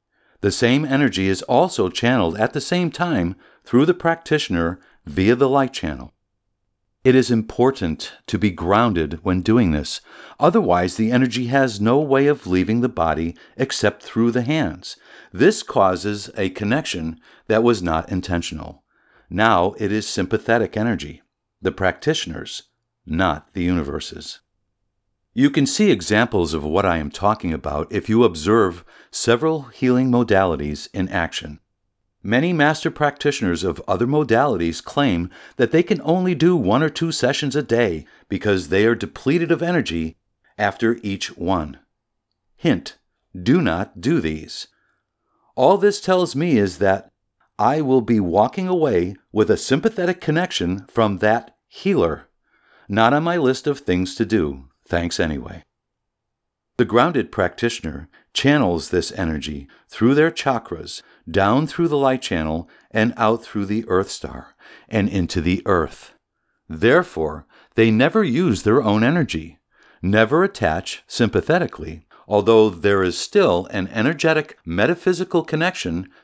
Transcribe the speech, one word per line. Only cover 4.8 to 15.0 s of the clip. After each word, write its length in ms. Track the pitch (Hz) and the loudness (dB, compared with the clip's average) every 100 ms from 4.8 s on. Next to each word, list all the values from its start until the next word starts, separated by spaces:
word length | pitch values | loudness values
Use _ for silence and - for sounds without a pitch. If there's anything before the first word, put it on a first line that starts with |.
| _ _ | _ _
via 300 | - 73 98 | -8 0 4
the 160 | 123 135 | 4 4
light 240 | 139 131 | 2 0
channel. 400 | - 78 67 64 _ _ _ _ _ _ _ _ _ | -4 -8 -8 -12 _ _ _ _ _ _ _ _ _
It 120 | 131 | 4
is 160 | 131 123 | 4 4
important 800 | 117 110 - 127 135 85 76 - - - | 0 0 0 0 2 -4 -6 -10 -16 -6
to 120 | 95 | -2
be 120 | 104 | -2
grounded 680 | 82 87 101 117 85 78 80 | 0 0 2 2 0 -4 -4
when 180 | 98 90 | -2 0
doing 300 | 87 117 95 | 2 4 4
this. 320 | 76 71 - - - - - | 0 -4 -10 -14 -20 -20 -2
Otherwise, 580 | 156 220 127 90 90 101 | 2 2 2 2 0 0
the 140 | 110 | 0
energy 360 | 123 127 117 120 | 2 0 -2 -2
has 340 | 135 131 101 | 0 0 0
no 180 | 107 139 | 2 2
way 280 | 147 135 143 | 2 2 2
of 200 | 143 90 | 0 0
leaving 360 | 92 90 117 | 0 2 0
the 80 | 123 | 0
body 440 | - 82 78 82 - - - | 0 0 0 -4 -8 -12 -6
except 460 | 127 - 107 - | -6 -2 -2 -2
through 300 | - 117 117 | -6 0 0
the 100 | 123 | 0
hands. 540 | 120 156 98 85 - - | -2 -2 -4 -6 -14 -20